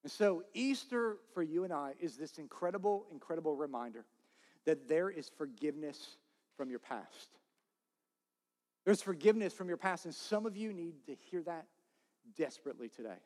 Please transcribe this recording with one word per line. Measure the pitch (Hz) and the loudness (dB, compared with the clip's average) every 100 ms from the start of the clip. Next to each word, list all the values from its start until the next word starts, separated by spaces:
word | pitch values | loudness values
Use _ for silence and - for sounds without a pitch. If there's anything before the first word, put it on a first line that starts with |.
And | 285 | -10
so | - 208 175 180 | 4 6 6 -2
Easter | 214 262 262 - 240 226 208 - | 0 2 2 0 0 0 -2 -6
for | 180 | -2
you | 160 165 | 0 0
and | 185 | 2
I | 156 143 139 | 0 -2 -4
is | 170 120 | -6 -6
this | 151 - | -10 -10
incredible, | 143 - 175 190 202 202 202 | -14 -2 -2 2 2 2 -2
incredible | 147 - 165 160 143 | -16 -4 0 0 0
reminder | 151 127 120 113 - _ _ _ - _ - | 0 -2 -6 -8 -16 _ _ _ -20 _ 2
that | 151 131 | 2 4
there | 156 190 | 4 4
is | 175 - - | -2 -10 -8
forgiveness | 147 113 151 143 151 139 - - _ _ _ - | -8 -2 -2 -2 -8 -8 -16 -20 _ _ _ -8
from | 131 | -6
your | 123 | -6
past. | - 120 92 - - - _ _ _ _ _ _ _ _ _ _ _ _ _ _ 185 | -6 -8 -8 -18 -20 -20 _ _ _ _ _ _ _ _ _ _ _ _ _ _ 4
There's | 202 | 4
forgiveness | 196 165 196 220 190 | 4 4 6 6 2
from | - 185 | -2 -4
your | 170 | 0
past, | 190 170 170 | 0 -2 -6
and | |
some | 143 - 208 220 | -8 -2 0 0
of | 202 | -2
you | 220 | -4
need | 185 170 151 139 | -4 -8 -8 -12
to | 131 - | -12 -6
hear | 180 | -6
that | 165 165 156 _ _ _ _ _ 120 107 | -4 -8 -10 _ _ _ _ _ -18 -2
desperately | 147 - 139 117 117 | -2 -2 -10 -8 -10
today. | - 113 90 | -8 -10 -10